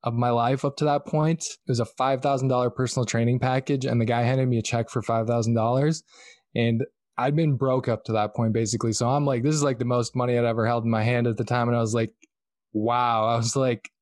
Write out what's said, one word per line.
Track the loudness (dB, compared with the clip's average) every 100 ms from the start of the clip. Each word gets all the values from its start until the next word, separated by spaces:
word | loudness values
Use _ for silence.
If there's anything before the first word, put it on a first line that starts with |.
of | -2
my | 0 0
life | 2 2 0
up | -2 -2
to | 0
that | 0 -2
point. | 0 0 0
It | -4 -12 -4
was | -2
a | -2
five | -2 0 0
thousand | 0 0 0
dollar | 2 0
personal | 0 -2 -2 -2
training | 0 0 2
package, | 0 0 0 -2 0
and | 0
the | 0
guy | 2
handed | 2 2 2
me | 0
a |
check | -2 -4 -2
for | -6
five | -2 -2 0
thousand | 0 2
dollars. | 2 2 2 0 -2 _ -20 -20 -20 _ -2
And | 0 0 -4 _ _ -4
I'd | -2 2
been | 2 2
broke | 0 0 0
up | -4 -2
to |
that | -2 -2
point, | -2 0
basically. | 0 -2 -2 -2
So | 0 0
I'm | 0 0
like, | 0
"This | 0 0
is, |
like, | 0 0
the | 0
most | 0 -2 -2
money | 0 2
I'd | 2
ever | 0 0
held | 0 0
in |
my | 0
hand | 2 2 0
at | -2
the |
time." | -2 0 0
And | 0
I |
was | 0
like, | 0 -2 _ _ _ _ _ _
"Wow." | -4 0 0 2 2 2
I | 0
was | 0 0
like | 0 -2 -8 _